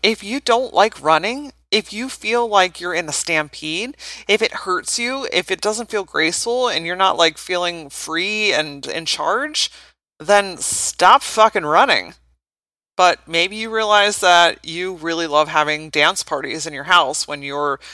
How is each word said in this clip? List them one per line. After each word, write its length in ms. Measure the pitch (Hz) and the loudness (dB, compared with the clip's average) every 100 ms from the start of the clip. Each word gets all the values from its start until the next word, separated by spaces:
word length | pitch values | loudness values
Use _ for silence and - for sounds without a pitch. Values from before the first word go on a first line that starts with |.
if 200 | 208 220 | -2 -2
you 180 | 196 269 | -6 -4
don't 340 | 233 240 262 | 2 2 2
like 280 | - 220 170 | 2 2 2
running, 500 | 147 160 190 262 285 - _ | 2 2 0 -6 -12 -20 _
if 200 | 214 - | -4 -2
you 200 | 208 254 | -8 -10
feel 360 | - 214 233 233 | -8 -4 -2 2
like 340 | 202 185 160 | 2 2 -2
you're 140 | 175 | -6
in 140 | 170 160 | -4 -4
a 40 | |
stampede, 840 | 143 - 160 151 - 156 165 240 - - - - | -6 -2 -2 -2 -8 -8 -6 -8 -12 -16 -10 -2
if 140 | 208 | 0
it 100 | 220 | 0
hurts 460 | - 196 180 - - | -4 -4 -4 -4 -4
you, 280 | 240 269 262 | -4 -6 -4
if 180 | 180 - | -4 -2
it 120 | 185 | -4
doesn't 280 | 208 214 233 | -4 -4 -6
feel 140 | 214 | -8
graceful 640 | 180 - 160 - 233 247 247 | -4 -2 -2 -2 -4 -2 -2
and 160 | 165 | -2
you're 120 | 165 180 | -4 0
not, 200 | 190 - | 2 4
like, 220 | 165 156 | 2 0
feeling 500 | - 180 175 170 143 | -6 -4 -4 -6 -12
free 640 | - - 160 190 214 214 | -12 -6 -4 -4 -2 0
and 340 | 147 156 143 131 | 0 -2 -8 -8
in 200 | - 160 | -8 -6
charge, 640 | - 156 214 302 302 - - - _ _ - | -4 -2 -2 -4 -4 -6 -8 -20 _ _ -8
then 380 | 160 202 196 175 | 2 2 2 -6
stop 640 | - - - - 180 269 | -6 -4 -4 4 6 6
fucking 420 | - - 214 208 | 4 2 4 2
running. 480 | 151 165 269 127 90 - _ _ _ _ _ _ _ - | 2 4 4 2 -2 -12 _ _ _ _ _ _ _ 2
But 320 | 180 - - | 2 2 -2
maybe 280 | 165 180 214 | -2 -2 -4
you 120 | 226 | -6
realize 520 | 220 214 208 202 202 | -2 2 4 4 4
that 440 | 185 175 170 - | 6 8 6 2
you 300 | - 165 185 | -8 -8 -8
really 320 | 175 160 165 165 | -6 -4 -4 0
love 220 | 147 151 | 2 2
having 420 | 160 151 151 156 | 0 0 -4 -4
dance 320 | 147 151 190 | 0 2 0
parties 440 | - 143 135 156 156 | -4 -6 -6 -8 -8
in 60 | |
your 120 | 143 | -10
house 440 | 143 180 135 151 - | 2 4 4 -2 -6
when 140 | 147 | -8
you're 360 | 139 143 147 135 - | -6 -4 -2 -4 -10